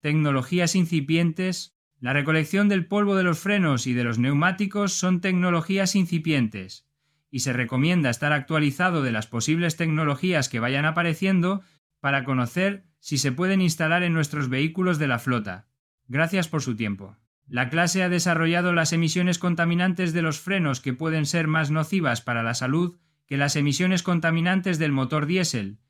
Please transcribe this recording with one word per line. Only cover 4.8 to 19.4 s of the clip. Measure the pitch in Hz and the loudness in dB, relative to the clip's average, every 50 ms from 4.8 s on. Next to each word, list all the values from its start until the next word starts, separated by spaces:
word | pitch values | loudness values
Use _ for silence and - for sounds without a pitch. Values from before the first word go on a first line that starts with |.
| 202 196 190 | -2 -2 -2
son | - - 185 185 175 | -2 0 0 0 0
tecnologías | 175 196 185 180 180 180 175 170 160 - 190 196 196 185 - | 0 0 0 2 2 2 2 0 0 0 0 0 0 2 2
incipientes, | 202 185 170 175 165 156 160 156 143 120 107 - 101 95 92 - - _ _ _ _ _ _ _ _ _ _ | 0 0 2 0 -4 0 0 2 2 2 0 -2 -6 -12 -12 -16 -20 _ _ _ _ _ _ _ _ _ _
y | - 131 | -8 -6
se | 127 135 127 | -4 -2 -2
recomienda | 123 127 113 - 127 135 160 180 180 151 131 | -2 -2 -2 0 0 2 2 2 2 2 2
estar | 117 - - 147 151 | 0 0 0 0 0
actualizado | 147 135 - 160 156 151 143 131 - 180 185 175 160 139 | 0 -2 -2 0 0 2 0 0 0 0 0 0 0 0
de | 127 | 0
las | 117 110 107 | -2 -2 -4
posibles | - - 117 113 - 156 165 175 170 160 | -4 -6 -4 0 0 0 0 0 -2 -2
tecnologías | - 175 160 156 156 160 147 143 135 - 185 180 156 131 - | -2 -2 0 0 0 0 0 0 0 0 0 0 0 0 -2
que | - 117 | -2 -2
vayan | 113 120 131 139 147 | -2 0 0 0 0
apareciendo | 156 160 170 170 170 160 160 - 190 190 185 170 180 190 196 - _ _ _ _ _ _ _ | 0 0 0 0 -2 -2 0 0 2 2 2 2 2 0 -2 -6 _ _ _ _ _ _ _
para | - 139 139 139 131 | -4 -2 0 0 0
conocer | 131 135 131 123 117 - 175 185 196 202 196 - _ _ _ | 0 0 0 0 -2 -2 0 0 0 -2 -4 -12 _ _ _
si | _ - 151 135 | _ -4 -2 0
se | - 147 127 | 0 0 0
pueden | 131 180 185 196 190 | 0 0 2 2 4
instalar | 185 175 160 - 170 156 165 175 175 | 2 2 2 0 0 0 2 2 2
en | 175 165 | 2 2
nuestros | 165 151 147 - 151 143 127 | 0 0 -2 -2 -4 -2 -2
vehículos | 127 131 143 160 160 190 185 180 175 151 | 0 0 0 0 0 0 0 0 2 0
de | 151 139 | 0 0
la | 127 113 | 0 0
flota. | - 131 127 120 107 104 90 92 - _ _ _ _ _ _ _ _ | 0 0 -2 -2 -2 -4 -10 -12 -14 _ _ _ _ _ _ _ _
Gracias | _ 123 139 160 165 185 190 170 | _ -2 0 0 0 0 -2 -2
por | 165 - 156 135 | 0 -2 -4 -2
su | 131 120 | -2 -4
tiempo. | 107 113 107 101 95 98 95 104 _ _ _ _ _ _ - | -2 -2 -4 -4 -6 -8 -16 -18 _ _ _ _ _ _ -8
La | - 120 131 127 | -4 -2 -2 0
clase | 139 165 175 175 175 190 185 | 0 0 0 0 0 0 0
ha | 180 | 0
desarrollado | 180 175 170 180 170 165 165 165 170 175 175 180 175 | 0 0 2 2 2 2 2 2 2 2 2 2 2
las | 170 160 156 170 | 2 0 0 0
emisiones | 165 165 160 160 180 180 180 175 170 | 0 0 0 0 0 0 0 0 0